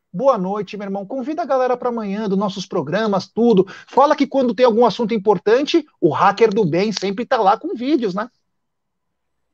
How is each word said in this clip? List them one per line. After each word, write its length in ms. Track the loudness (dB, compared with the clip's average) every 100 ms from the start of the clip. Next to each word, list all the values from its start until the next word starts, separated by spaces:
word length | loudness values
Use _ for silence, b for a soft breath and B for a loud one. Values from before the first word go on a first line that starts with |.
| _
boa 240 | -2 0 0
noite, 400 | -2 -6 -8 -10
meu 100 | -8
irmão. 200 | -8 -8
Convida 360 | -8 -6 -6
a 40 | -2
galera 300 | -2 0 -2
pra 120 | -4
amanhã, 400 | -6 -6 -6 -2
dos 100 | -2
nossos 280 | -4 -6 -8
programas, 600 | -6 -4 -2 -2 -2 -4
tudo. 380 | 0 4 4 B B -4
Fala 300 | 2 4 2
que 100 | 0
quando 280 | 0 0
tem 120 | 2 2
algum 180 | 4
assunto 300 | 2 2 -2
importante, 720 | 0 2 0 2 2 2 -2 -2 _
o 100 | 0
Hacker 420 | 2 2 4 2
do 120 | 2
Bem 280 | 0 0 -2
sempre 320 | -2 -4 -6
tá 120 | -2 2
lá 180 | 2 2
com 180 | -2
vídeos, 400 | -6 -2 -2 -2
né? 140 | -6 -8 _ _ _ _ _ _ _ _ _ _ _ _